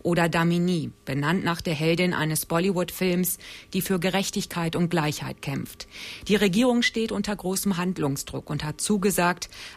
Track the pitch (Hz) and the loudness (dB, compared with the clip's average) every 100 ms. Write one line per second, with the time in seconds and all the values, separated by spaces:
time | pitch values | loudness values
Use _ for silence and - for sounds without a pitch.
0 | - 170 170 170 170 175 175 175 127 - | 0 2 2 4 4 4 2 0 -2 -6
1 | - 135 143 180 - 165 - 147 160 170 | -6 -2 0 0 0 -2 -2 0 2 2
2 | 180 175 156 156 - 165 185 180 175 - | 2 0 0 -2 0 0 2 0 -2 -2
3 | 185 175 180 - - - - 190 - 190 | 0 2 0 -2 -10 -18 -8 -4 0 0
4 | 170 185 196 - - - 165 165 175 170 | 2 0 0 -4 -4 -4 -2 0 2 2
5 | 151 143 135 - - 135 - - - - | 0 -2 -6 -8 -6 -6 -6 -10 -16 -16
6 | - - - 196 202 180 254 240 233 - | -14 -10 0 2 4 4 4 4 2 0
7 | 226 202 208 208 180 190 202 175 180 170 | -2 -2 -4 -4 -2 -2 0 0 0 0
8 | 151 139 - - - 151 156 - - 208 | 0 -2 -6 -10 -6 -4 -4 -4 0 2
9 | 196 190 175 175 - - - | 2 2 2 2 -6 -14 -18